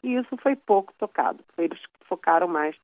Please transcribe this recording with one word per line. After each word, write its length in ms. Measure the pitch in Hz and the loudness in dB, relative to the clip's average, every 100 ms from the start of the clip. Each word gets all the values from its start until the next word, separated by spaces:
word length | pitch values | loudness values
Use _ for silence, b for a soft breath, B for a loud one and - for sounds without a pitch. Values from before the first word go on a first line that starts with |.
E 100 | 254 | -2
isso 220 | 247 240 247 | -4 -4 -4
foi 180 | 269 | -2
pouco 380 | 277 - 196 196 _ | -2 2 2 2 _
tocado. 420 | 208 - 117 - _ - | -6 -2 -2 -2 _ -4
Eles 220 | 170 - - _ | -4 -4 -18 _
focaram 440 | _ 180 - 165 175 | _ -4 2 2 2
mais 300 | 160 151 156 | -2 -4 -6